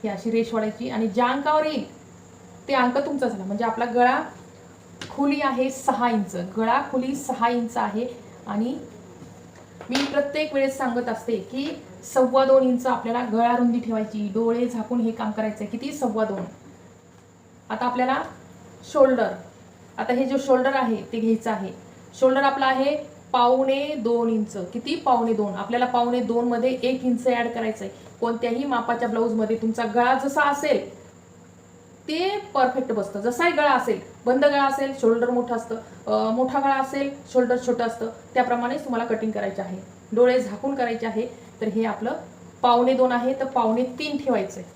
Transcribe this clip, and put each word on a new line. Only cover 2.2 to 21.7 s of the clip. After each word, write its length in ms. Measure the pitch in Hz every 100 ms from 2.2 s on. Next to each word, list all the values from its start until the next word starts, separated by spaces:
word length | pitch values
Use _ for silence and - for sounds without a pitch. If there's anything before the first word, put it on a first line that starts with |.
| - - - - -
ते 60 |
अंक 240 | 269 247 262
तुमचा 300 | 302 277 254
झाला. 160 | 202
म्हणजे 220 | 190 208 233
आपला 200 | 226 233
गळा 360 | 233 247 277 320 - - - - - - - -
खोली 300 | - 285 285
आहे 260 | 285 247 262
सहा 400 | - - 233 240
इंच, 260 | 220 185 180 180 -
गळा 240 | 220 247 285
खोली 240 | 262 262 277
सहा 340 | - 254 233
इंच 280 | 247 233 226
आहे. 280 | 208 208 247 - - - -
आणि 300 | 208 233 294 - - - - - - - - - - -
मी 140 | 262 277
प्रत्येक 480 | 285 285 302 302
वेळेस 240 | 277 269 262
सांगत 320 | 254 240 233
असते 280 | 220 - 220
की 300 | 185 254 294 311 - - -
सव्वा 320 | 269 254 262 262
दोन 180 | 269
इंच 220 | 262 247 262
आपल्याला 360 | 240 226 240 240
गळा 300 | 220 240 240
रुंदी 220 | 240 233
ठेवायची, 480 | 220 220 214 214 208
डोळे 340 | 202 226 233 247
झाकून 320 | 233 220 247
हे 120 | 226
काम 200 | 226 214
करायचं 320 | 214 214 208
आहे. 140 | 208 226
किती? 140 | 285
सव्वा 340 | - 247 214 208
दोन. 180 | 196 175 - - - - - - - - - - - -
आता 160 | 214 247
आपल्याला 360 | 247 254 277 - - - - - - -
शोल्डर, 400 | 302 262 247 208 180 - - - - - -
आता 160 | -
हे 120 | 247 262
जे 120 | 269
शोल्डर 360 | - 254 254 269
आहे 260 | 240 214 -
ते 80 | 226
घ्यायचं 320 | 226 220 -
आहे. 200 | 202 190